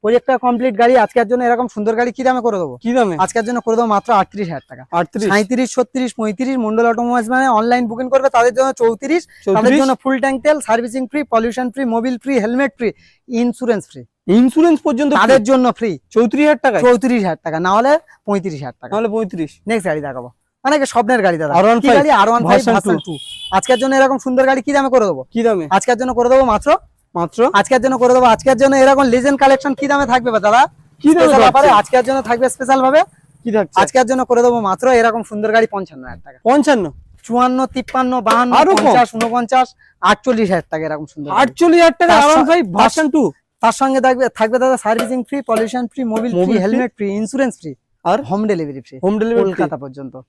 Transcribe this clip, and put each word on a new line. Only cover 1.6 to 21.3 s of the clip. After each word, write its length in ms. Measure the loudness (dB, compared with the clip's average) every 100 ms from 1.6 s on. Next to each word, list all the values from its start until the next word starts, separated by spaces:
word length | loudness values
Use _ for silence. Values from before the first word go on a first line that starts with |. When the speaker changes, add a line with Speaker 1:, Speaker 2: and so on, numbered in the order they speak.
| -4
Speaker 1:
সুন্দর 260 | -6 -4
গাড়ি 180 | -2 -4
কি 100 | -2
দামে 160 | -2 0
করে 180 | -2 -4
দেবো? 200 | -6 -8
Speaker 2:
কি 100 | -4
দামে? 240 | 0 0 -2
Speaker 1:
আজকের 260 | -2 -2
জন্য 160 | -4 -6
করে 160 | -4 -2
দেবো 100 | 0
মাত্র 260 | -2 0
আটত্রিশ 360 | -2 -2 -6 -10
হাজার 120 | -10 _
টাকা। 300 | -20 -6 -4
Speaker 2:
আটত্রিশ? 300 | -4 -4 -2
Speaker 1:
সাঁইত্রিশ, 460 | 0 0 -2 -2
ছত্রিশ, 400 | -4 -4 -4 -6
পঁয়ত্রিশ, 420 | -6 -8 -4 -6 -4
মন্ডল 300 | -4 0 0
অটোমোবাইলস 420 | 0 -2 -4 -2
মানে 200 | -2 0
অনলাইন 380 | 0 0 -2 -2
বুকিং 220 | -6 -2
করবে 200 | 0 2
তাদের 260 | 2 0
জন্য 180 | 0 -2
চৌত্রিশ, 540 | 0 -2 -2 -4 -4 -4
তাদের 340 | -10 -2 0
Speaker 2:
চৌত্রিশ? 200 | 2 2
Speaker 1:
জন্য 160 | 2 -2
ফুল 180 | -2 -2
ট্যাঙ্ক 220 | -2 -2
তেল, 180 | -2 -2
সার্ভিসিং 460 | 0 -2 -2 -8 -6
ফ্রি, 160 | -6
পলিউশন 480 | -2 -2 -2 -4 -8
ফ্রি, 140 | -6
মোবিল 340 | -4 -4 -4 -6
ফ্রি, 200 | -4 -2
হেলমেট 340 | -2 -2 -4 _
ফ্রি, 160 | -8 -8 _ _ _
ইন্স্যুরেন্স 560 | -4 -4 -2 -2 -2 -6
ফ্রি। 140 | -20 -20 _ 0
Speaker 2:
ইন্স্যুরেন্স 540 | 2 2 2 2 2
পর্যন্ত 320 | -2 -2 0
ফ্রি? 80 | 2
Speaker 1:
তাদের 220 | 2 2
জন্য 300 | 2 2 2
ফ্রি। 260 | -2 -6 -6 _
Speaker 2:
চৌত্রিশ 320 | -2 0 2
হাজার 160 | 2 2
টাকায়? 200 | 0 2
Speaker 1:
চৌত্রিশ 400 | 2 2 0 -2
হাজার 140 | -2 -4
টাকা, 140 | -6 -4
না 100 | 0
হলে 280 | 0 2 0 _ _ -6
পঁয়ত্রিশ 280 | -6 -6
হাজার 180 | -10 -14 -16
টাকা। 120 | -8
Speaker 2:
না 40 | -6
হলে 120 | -4
পঁয়ত্রিশ। 420 | -4 -6 -8 -10 _ -6
Speaker 1:
নেক্সট 200 | -6 -4
গাড়ি 140 | -6
দেখাবো, 300 | -8 -12 -16 _ _ _
অনেকে 220 | -2 -2 0
স্বপ্নের 360 | -2 0 2
গাড়ি 160 | 2